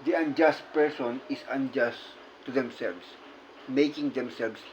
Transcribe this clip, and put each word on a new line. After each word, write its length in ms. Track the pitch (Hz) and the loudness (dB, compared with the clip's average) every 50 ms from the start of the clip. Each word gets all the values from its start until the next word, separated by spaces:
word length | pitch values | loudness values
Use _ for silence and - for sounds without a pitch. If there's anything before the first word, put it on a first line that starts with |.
| 135 | -2
"The 80 | 294 180 - | 0 2 2
unjust 400 | 160 151 135 - 160 156 143 - - - - | 2 2 4 6 6 6 6 4 -2 -2 2
person 480 | 156 151 151 147 - 131 120 120 135 - - 139 | 4 4 4 2 0 -2 -2 -2 -4 -4 -6 -6
is 80 | - - - | -6 -6 -4
unjust 640 | 123 135 135 127 120 135 120 120 120 - - - - - - - - - - | -2 -2 -2 0 0 2 2 2 0 -2 -12 -16 -18 -20 -20 -20 -20 -16 -8
to 80 | - 123 | -2 0
themselves, 640 | 135 123 120 - - 127 98 87 87 - - - - - - - - - - - - - | 0 0 -2 -4 -6 -6 -6 -6 -6 -12 -18 -20 -20 -20 -20 -20 -20 -20 -20 -20 -16 -10
making 480 | - 131 139 151 143 147 151 147 139 123 | -2 2 4 4 4 2 -2 -4 -2 -2
themselves 480 | 131 123 120 117 - 120 110 110 107 - - | -2 -4 -6 -4 -4 -4 -4 -4 -6 -16 -18